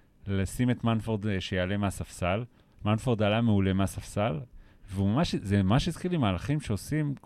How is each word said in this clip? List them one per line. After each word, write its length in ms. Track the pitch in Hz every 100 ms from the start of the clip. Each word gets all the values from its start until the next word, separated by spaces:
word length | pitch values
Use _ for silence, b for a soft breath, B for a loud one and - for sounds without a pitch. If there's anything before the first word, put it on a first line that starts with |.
| b b -
לשים 420 | 98 95 - 123
את 140 | 120
מנפורד, 440 | 117 113 107 110 104
אה, 140 | 95
שיעלה 360 | - 92 90 101
מהספסל. 680 | 101 - - - 90 98 123 b b b 104
מנפורד 380 | 110 131 113
עלה 180 | 104 107
מעולה 320 | 117 101 95
מהספסל, 680 | 95 95 - - - 110 151 127 - b b -
והוא 200 | 95 98
ממש, 260 | 113 175 170
זה 280 | 98 101
ממש 240 | 95 120 175
הזכיר 240 | 160 185
לי 60 | 175
מהלכים 440 | 117 90 - 151
שעושים, 540 | - 101 - 151 147 135